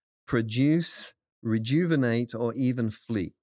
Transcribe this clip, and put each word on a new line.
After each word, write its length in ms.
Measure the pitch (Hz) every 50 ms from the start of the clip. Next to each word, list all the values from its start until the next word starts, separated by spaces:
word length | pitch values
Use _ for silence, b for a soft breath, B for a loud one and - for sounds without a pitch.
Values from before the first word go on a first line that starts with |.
| _ _ _ _ _
produce, 880 | - 127 117 113 110 110 123 139 147 160 170 160 - - - - - - _ _ _ _ _
rejuvenate, 920 | - 113 110 110 110 120 139 165 180 165 160 139 127 117 113 120 120 117 -
or 180 | 113 120 117 113
even 380 | 131 131 127 120 123 113 107
flee. 420 | 107 - - - 113 101 85 - - _